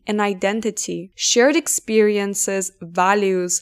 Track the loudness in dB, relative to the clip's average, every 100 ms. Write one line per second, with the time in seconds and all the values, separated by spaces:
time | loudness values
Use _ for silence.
0 | -4 -2 -2 0 -2 -2 -4 -6 -8 -8
1 | -10 -6 0 4 4 4 0 -4 0 4
2 | 4 2 -2 -4 -4 -4 -6 -10 -6 0
3 | 2 2 2 0 -2 -4